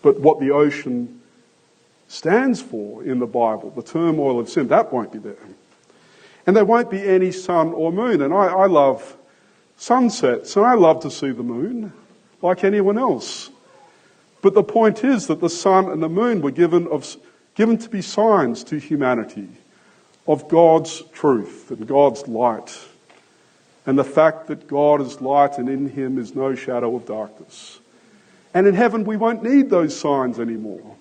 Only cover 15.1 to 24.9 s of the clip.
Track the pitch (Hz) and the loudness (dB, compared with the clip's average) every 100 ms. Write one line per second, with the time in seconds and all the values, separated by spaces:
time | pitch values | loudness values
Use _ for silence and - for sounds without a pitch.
15.1 | 247 - 160 170 - 190 190 185 151 160 | -2 -2 -4 -4 -2 2 2 0 -4 -4
16.1 | 175 240 214 143 131 170 175 170 151 147 | -2 0 0 -2 0 2 2 -2 -6 -8
17.1 | - _ _ _ - 220 226 - 196 - | -20 _ _ _ -2 0 0 -2 -10 -6
18.1 | - 226 202 127 113 - 156 - 151 127 | 0 2 4 2 -4 -8 -10 -6 -2 0
19.1 | 120 104 107 95 - _ _ _ _ _ | -2 -4 -12 -16 -20 _ _ _ _ _
20.1 | _ - 151 - 165 165 160 165 - - | _ -4 -4 2 6 6 4 0 -14 -18
21.1 | - 151 120 92 - - 117 110 139 143 | -2 0 0 -2 -16 -16 -14 -2 2 2
22.1 | 113 - 117 123 214 - - - _ _ | 2 -8 -2 0 -2 -12 -20 -20 _ _
23.1 | _ _ _ _ _ _ _ - 139 135 | _ _ _ _ _ _ _ -2 -2 2
24.1 | - 160 156 - 147 - 143 147 | 4 4 2 -12 -14 -6 0 2